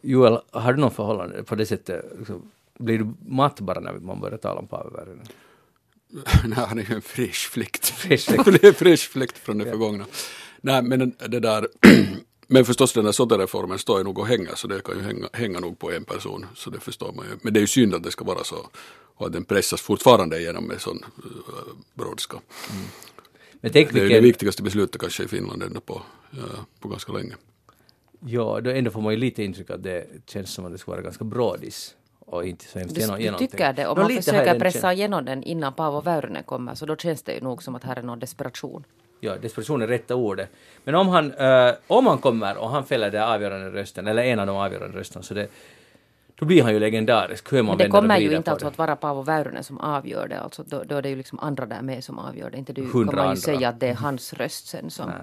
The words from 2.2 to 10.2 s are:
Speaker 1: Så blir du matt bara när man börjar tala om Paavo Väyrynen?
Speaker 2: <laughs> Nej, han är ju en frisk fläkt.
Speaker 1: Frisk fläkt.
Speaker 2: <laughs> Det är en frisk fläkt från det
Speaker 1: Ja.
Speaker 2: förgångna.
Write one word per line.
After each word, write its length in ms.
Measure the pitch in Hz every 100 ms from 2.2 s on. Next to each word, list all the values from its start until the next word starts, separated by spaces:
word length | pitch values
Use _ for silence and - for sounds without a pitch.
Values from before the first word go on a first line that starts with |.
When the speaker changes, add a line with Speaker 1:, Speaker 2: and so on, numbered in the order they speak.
| 110
Speaker 1:
Så 140 | 92 - _ _ _
blir 200 | 117 113
du 100 | 110 - -
matt 340 | 131 143 -
bara 200 | 95 90
när 120 | 90
man 280 | 95 92 98
börjar 180 | 98 107
tala 220 | 101 -
om 60 | -
Paavo 240 | - - -
Väyrynen? 300 | - - - - _ _ _ _ _ _ _
Speaker 2:
<laughs> 340 | - 135 -
Nej, 140 | 117 113 110
han 100 | 113
är 40 | 101
ju 40 |
en 80 | 110
frisk 480 | - - 120 - -
fläkt. 340 | - - - -
Speaker 1:
Frisk 440 | - 185 135 -
fläkt. 140 | 220
Speaker 2:
<laughs> 80 | 214
Det 120 | 190
är 40 | 202
en 60 |
frisk 360 | - 175 156 -
fläkt 280 | 135 127 -
från 200 | - 104
det 60 |
Speaker 1:
Ja. 60 | 107
Speaker 2:
förgångna. 340 | 110 110 104 95 -